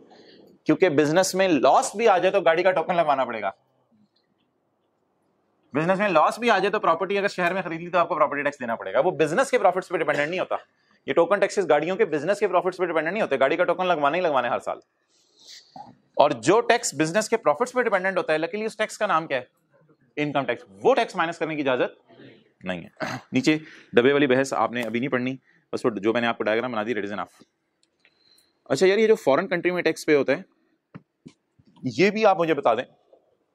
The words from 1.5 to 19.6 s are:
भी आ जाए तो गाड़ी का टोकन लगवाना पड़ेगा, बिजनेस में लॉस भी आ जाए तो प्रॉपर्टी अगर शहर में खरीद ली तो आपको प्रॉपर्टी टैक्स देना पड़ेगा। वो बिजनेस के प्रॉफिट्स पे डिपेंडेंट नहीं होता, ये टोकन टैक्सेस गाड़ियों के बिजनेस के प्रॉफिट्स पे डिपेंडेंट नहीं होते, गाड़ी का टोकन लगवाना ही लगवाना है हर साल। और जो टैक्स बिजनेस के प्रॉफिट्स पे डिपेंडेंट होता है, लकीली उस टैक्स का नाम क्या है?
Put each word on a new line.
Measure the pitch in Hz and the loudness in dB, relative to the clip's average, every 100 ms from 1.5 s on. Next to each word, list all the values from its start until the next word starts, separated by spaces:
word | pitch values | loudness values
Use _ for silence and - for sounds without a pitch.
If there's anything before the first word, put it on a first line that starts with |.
| 151 131 180 262 196 | 4 4 4 2 0
भी | 226 | 2
आ | 185 | 4
जाए | 180 | 2
तो | 196 | 2
गाड़ी | 170 165 | 2 2
का | 185 | 2
टोकन | 185 160 | 0 0
लगवाना | 175 156 135 | 0 0 0
पड़ेगा, | 123 113 101 - _ _ _ _ _ _ _ _ _ _ _ _ _ _ _ _ _ _ _ _ _ | -2 -4 -6 -8 _ _ _ _ _ _ _ _ _ _ _ _ _ _ _ _ _ _ _ _ _
बिजनेस | 139 165 185 | -4 0 0
में | 208 | 2
लॉस | 160 175 214 | 4 2 2
भी | 240 | 2
आ | 202 | 2
जाए | 196 | 2
तो | 202 | 0
प्रॉपर्टी | 185 165 190 202 | 0 0 0 -2
अगर | 196 | -2
शहर | - 180 | -2 -2
में | 185 | -2
खरीद | 175 160 | -6 -8
ली | 175 | -4
तो | 175 | -2
आपको | 165 | 0
प्रॉपर्टी | 160 147 143 | 0 0 0
टैक्स | 143 139 | -4 -4
देना | 120 113 | -6 -6
पड़ेगा। | 95 101 | -2 0
वो | 160 | 0
बिजनेस | 151 156 175 262 | 2 0 0 0
के | 247 | 2
प्रॉफिट्स | 202 175 175 | 2 0 -4
पे | 175 | -4
डिपेंडेंट | 151 143 147 | -2 -2 -2
नहीं | 180 | -4
होता, | - 101 - _ _ _ - | -6 -6 -10 _ _ _ -4
ये | |
टोकन | 139 170 202 | 0 2 2
टैक्सेस | 202 - | 0 0
गाड़ियों | 185 151 160 190 | 2 2 2 -2
के | |
बिजनेस | 208 151 151 202 | 0 -2 -2 -2
के | 208 | 0
प्रॉफिट्स | 180 170 180 | 0 -2 -2
पे | 175 | -2
डिपेंडेंट | 160 156 | -2 -2
नहीं | 202 | -2
होते, | 170 135 | -2 2
गाड़ी | 135 160 | 2 2
का | |
टोकन | 175 170 | 0 0
लगवाना | 185 165 143 165 | 0 0 0 0
ही | |
लगवाना | 175 139 120 | 0 0 0
है | |
हर | 113 | -4
साल। | - - _ _ _ _ _ _ - - _ - - - _ - | -6 -10 _ _ _ _ _ _ -20 -20 _ -20 -20 -20 _ 2
और | 143 | 2
जो | 135 113 208 | 2 2 2
टैक्स | 233 233 - | 4 0 0
बिजनेस | 139 156 180 214 | -2 -2 -2 -2
के | 220 | -2
प्रॉफिट्स | 151 147 247 | 0 0 -2
पे | 247 | -2
डिपेंडेंट | 247 196 190 180 | 0 0 -2 -4
होता | 160 | -2
है, | 156 | -2
लकीली | 170 208 220 | -2 -6 -8
उस | - | -6
टैक्स | 214 - | -8 -4
का | 208 | -2
नाम | 165 160 | -2 -2
क्या | 135 | -6
है? | - _ | -6 _